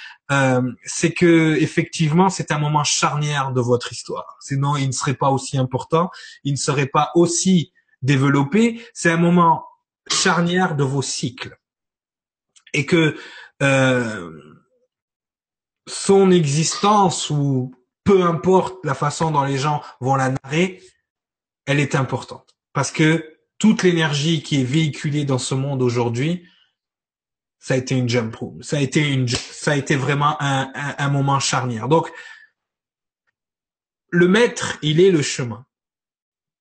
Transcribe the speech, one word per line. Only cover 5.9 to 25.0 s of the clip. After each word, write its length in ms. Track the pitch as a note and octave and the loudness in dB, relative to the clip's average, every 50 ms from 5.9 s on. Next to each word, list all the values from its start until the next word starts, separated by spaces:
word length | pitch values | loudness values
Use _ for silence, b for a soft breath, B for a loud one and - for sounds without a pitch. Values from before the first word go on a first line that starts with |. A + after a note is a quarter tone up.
| E3 D#3+ F3 F3+ B B B B B B - | 0 0 0 -2 B B B B B B -4
il 80 | C#3+ | -4
ne 60 | C#3 C3 | -4 -2
serait 280 | - - C#3 C#3 C3+ | -2 -2 -2 -2 -2
pas 260 | B2 - D#3 D3 - - | 0 0 0 0 2 4
aussi 580 | E3+ F3 E3+ - - - F#3 F#3 E3+ C#3 - _ _ _ _ _ _ | 4 4 4 2 0 2 2 2 2 2 -2 _ _ _ _ _ _
développé. 800 | B2+ C3 C#3+ C3 C#3 C#3+ C#3 C#3+ C#3 C#3 - G#3+ A3+ A#3 A3+ A#3 - - | 0 0 2 4 4 4 2 2 2 2 2 2 2 2 0 -4 -12 -18
C'est 180 | - - - F3 | -10 -2 0 0
un 60 | E3 | 2
moment 480 | E3+ E3+ E3+ F3 F3 F3 E3+ D#3+ - - - _ _ _ _ _ _ _ - | 2 2 4 4 4 4 4 2 2 -2 -10 _ _ _ _ _ _ _ -6
charnière 680 | - - - F#3+ E3 E3+ E3+ E3+ F3+ F#3 F#3 F3 D#3+ | -4 0 0 0 2 0 0 0 0 0 0 0 0
de 80 | C#3+ C#3+ | -2 -2
vos 180 | C3 C#3 C#3 | -2 -2 -4
cycles. 560 | C3 - - - - B2+ - - - - - _ _ _ _ _ _ _ _ _ _ _ _ _ _ _ _ _ _ _ _ _ _ - | -4 -4 -6 -6 -6 -8 -8 -10 -14 -16 -16 _ _ _ _ _ _ _ _ _ _ _ _ _ _ _ _ _ _ _ _ _ _ -6
Et 140 | - D3 C#3+ | -6 -6 -2
que, 300 | - F#3 E3+ D#3+ D3+ B B B B B B B B B - | 2 2 2 2 2 B B B B B B B B B -2
euh, 680 | C#3+ C#3 C3+ C3+ C3 C3 B2+ B2 A#2+ A2+ A2 G2 F2 E2 D#2+ D2+ D2 D2+ D2 - _ _ _ _ _ _ _ _ _ _ _ _ _ _ _ _ _ _ _ _ _ _ _ _ _ - | 0 2 4 4 4 2 2 0 -2 -4 -6 -8 -10 -14 -16 -18 -20 -20 -20 -20 _ _ _ _ _ _ _ _ _ _ _ _ _ _ _ _ _ _ _ _ _ _ _ _ _ -16
son 420 | - - - - G3 G3 G3 F#3 | -12 -4 2 4 6 6 6 6
existence, 1000 | F#3 F3 D#3 C#3 C#3 D#3 D#3+ - - - - G3+ G#3+ G#3 G3 F3 - - - - | 6 4 4 2 0 0 0 -2 -2 0 2 2 4 4 4 2 0 -2 -4 -2
ou 440 | D3+ D3 C#3+ C#3 C3+ B2+ B2+ B2+ - _ _ _ _ _ _ | -2 0 0 0 0 -2 -2 -6 -10 _ _ _ _ _ _
peu 180 | - G3 F#3 | 4 4 4
importe 640 | F3+ F3 E3 D3 - F3+ F#3 F#3 - - - - - | 4 2 0 0 2 2 4 4 2 0 -6 -8 -8
la 100 | D3 C3+ | -6 -4
façon 360 | - D#3 D3 - - E3 D#3+ | -4 -4 -4 -2 -2 -2 0
dont 120 | D3+ D3 C#3 | 0 0 0
les 140 | C#3 C#3 C3 | 0 -2 -2
gens 240 | C3+ D#3 D3 D3 B B B _ | -2 -2 -4 -4 B B B _
vont 160 | B2+ C3 C3+ | -2 -2 0
la 160 | C3+ C3 C3 C3 C#3 - | 0 0 -2 -2 -4 -6
narrer, 380 | B2+ D3 E3 F#3 F#3 F#3 B B B B B B _ _ _ _ _ _ _ _ _ _ _ _ | -4 -2 0 0 -2 -4 B B B B B B _ _ _ _ _ _ _ _ _ _ _ _
elle 140 | - C#3+ D3 | -2 0 0
est 140 | C#3+ - - | 0 0 0
importante. 600 | C#3+ B2+ - C3 A2+ - - - - _ _ _ _ _ _ | -2 -2 -2 -6 -8 -8 -12 -18 -20 _ _ _ _ _ _
Parce 180 | - C#3+ C3 - | -4 -4 -4 -2
que 440 | - - D#3 D#3 D#3+ E3 - - - _ _ _ _ - | 0 2 2 4 2 2 -2 -8 -18 _ _ _ _ 2
toute 240 | - G#3+ A3 - | 4 4 4 4
l'énergie 600 | F#3 F3+ E3+ E3 D#3+ D3+ D3 C#3+ C#3+ E3 E3 D3 | 4 2 4 2 0 0 0 0 0 0 0 -2
qui 180 | - - D#3 C#3 | -2 -2 -2 0
est 40 | B2+ | 0
véhiculée 600 | A#2+ C#3 D#3+ D#3+ D3 C3 - | 0 0 0 0 0 -2 -4